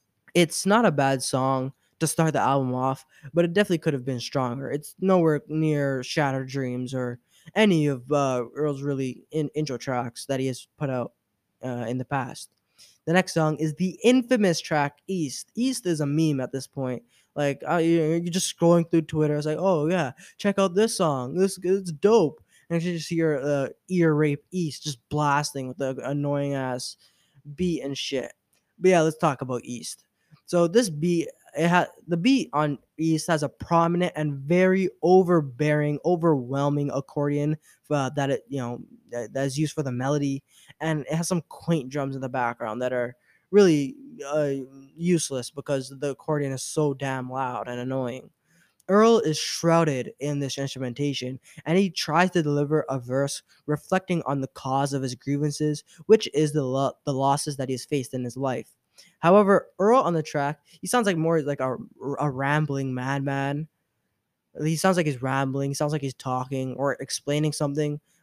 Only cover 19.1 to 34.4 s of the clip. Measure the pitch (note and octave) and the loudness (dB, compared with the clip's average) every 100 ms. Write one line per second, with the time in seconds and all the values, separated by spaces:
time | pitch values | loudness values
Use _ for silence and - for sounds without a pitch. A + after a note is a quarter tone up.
19.1 | D#3 D3+ D3 D3+ D#3 F#3+ E3 D3+ F3+ C3+ | 0 0 0 -2 -2 0 2 2 0 -2
20.1 | - - - G3+ G3+ G3 F3 A3+ A#3 E3 | -6 -18 -6 -2 2 2 2 0 2 0
21.1 | C3+ B2 E3 F#3+ - F3 G3 F#3 D3+ G3+ | 0 -2 0 0 0 -2 0 -2 0 4
22.1 | A3+ D#3 - _ _ - E3+ F3 E3+ D3+ | 6 4 -2 _ _ -4 -2 -2 -4 -4
23.1 | E3 D#3+ C#3+ C#3+ C#3+ C3+ - - F3+ E3 | 0 0 0 0 0 -2 -6 -2 2 4
24.1 | D3 D3+ C#3+ _ F#3 D#3+ - D3+ B2 - | 4 2 0 _ -4 -4 -6 -10 -10 -6
25.1 | D3 D3 C#3+ D3 C#3 C3 B2 C3+ C3 B2 | 0 2 2 0 -6 -8 -4 -4 -4 -4
26.1 | D3 C#3+ C#3+ C#3+ C#3 C3 B2 - - _ | -2 -2 -2 -2 -2 -4 -4 -8 -14 _
27.1 | _ _ _ D3 C#3+ F3+ D#3+ C#3 C3+ - | _ _ _ -14 -4 -2 -2 -6 -8 -6
28.1 | C3+ - - _ _ _ - F3 F3+ D#3+ | -6 -6 -12 _ _ _ 0 4 4 4
29.1 | D#3 E3 C3 B2+ B2 - A#2+ - - _ | 2 -2 -2 -4 -8 -8 -12 -12 -16 _
30.1 | _ _ _ - F3 E3+ G3+ A3 D3 F3 | _ _ _ -2 2 4 4 2 0 0
31.1 | E3+ C#3+ - _ - E3+ F3 - - - | 0 -2 -10 _ 0 2 4 2 -6 -6
32.1 | E3+ G#3 C4+ - C#3+ D3+ C#3+ _ - D#3+ | 0 4 2 2 0 0 -2 _ -4 0
33.1 | D#3 - D#3+ D3 - - E3+ E3+ E3+ F3 | 0 0 0 -2 -6 0 2 4 2 -2
34.1 | D3 D3+ C#3 | -2 -4 -4